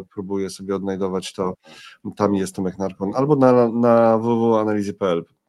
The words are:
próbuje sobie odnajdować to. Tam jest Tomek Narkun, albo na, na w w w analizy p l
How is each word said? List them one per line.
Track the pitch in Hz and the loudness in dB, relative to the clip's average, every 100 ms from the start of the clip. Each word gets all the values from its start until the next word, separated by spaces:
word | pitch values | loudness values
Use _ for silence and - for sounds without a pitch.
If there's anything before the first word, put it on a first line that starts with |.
| 92 | -12
próbuje | 104 95 98 95 | -14 -8 -6 -6
sobie | - 95 98 | -8 -6 -6
odnajdować | 98 95 95 92 - | -4 -4 -4 -4 -8
to. | - 92 - - - - - 104 - | -6 -6 -6 -16 -20 -20 -16 -12 -2
Tam | 101 98 | 0 0
jest | 92 - | -2 -6
Tomek | 92 95 | -6 -4
Narkun, | 95 92 98 120 | -8 -6 -6 -2
albo | 147 143 | 0 4
na, | 127 123 117 | 6 6 4
na | 117 120 117 113 113 | 2 4 4 4 2
w | |
w | 117 113 117 | 0 0 2
w | |
analizy | 110 107 104 101 | 2 0 -2 -4
p | 98 95 | -4 -2
l | 85 82 _ | -2 -4 _